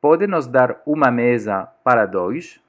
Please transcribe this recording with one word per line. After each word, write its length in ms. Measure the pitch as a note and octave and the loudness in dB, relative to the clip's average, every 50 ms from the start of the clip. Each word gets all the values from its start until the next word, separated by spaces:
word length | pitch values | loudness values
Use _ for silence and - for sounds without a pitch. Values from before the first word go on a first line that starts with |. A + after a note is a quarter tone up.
Pode 260 | - D3 D#3+ E3 G3+ G3+ | 4 2 2 2 2 -2
nos 180 | F#3+ E3 C#3 B2 | -2 -4 -6 0
dar 340 | A#2+ C3 B2+ A#2+ - - _ | 2 2 2 2 0 -8 _
uma 240 | - D3 D#3 C#3+ B2+ | -6 -2 2 2 2
mesa 640 | A#2+ A#2+ A#2+ B2 B2 A#2 G#2 G#2+ G2+ F#2+ F2+ - _ _ _ | 2 2 0 0 0 0 -2 -4 -4 -4 -6 -8 _ _ _
para 200 | C3 B2 A#2 G#2+ | 0 2 2 2
dois? 540 | F#2+ F#2+ F#2+ F2+ F#2 A#2+ D#3+ F3 - - _ _ | 0 -2 -4 -4 -4 -6 -8 -10 -14 -20 _ _